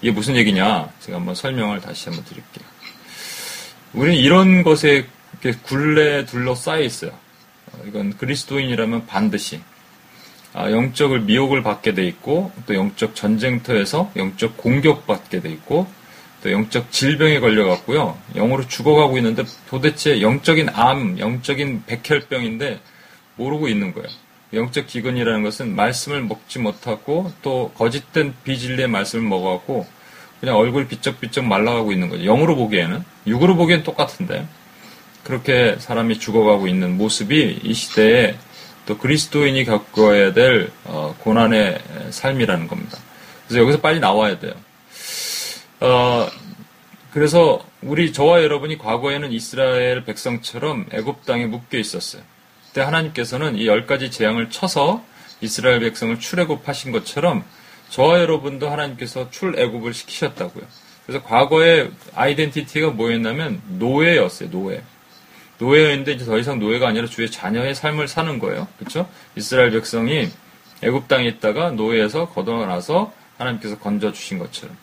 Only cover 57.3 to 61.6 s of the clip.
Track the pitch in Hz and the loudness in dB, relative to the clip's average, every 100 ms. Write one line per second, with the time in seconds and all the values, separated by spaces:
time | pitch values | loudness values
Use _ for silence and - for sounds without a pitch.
57.3 | 202 - - - - - - 139 175 165 | 0 -6 -18 -20 -20 -16 2 4 6 4
58.3 | 156 139 139 147 147 147 123 120 127 123 | 0 -2 -6 -6 -4 -6 -8 -10 -10 -12
59.3 | - 190 156 123 113 117 117 - - 147 | -6 -6 0 -2 -2 -8 -10 -12 -6 -6
60.3 | - 90 - - - - - - 131 - | -4 -10 -10 -20 -20 -20 -20 -10 -10 0
61.3 | 117 135 160 | 2 4 4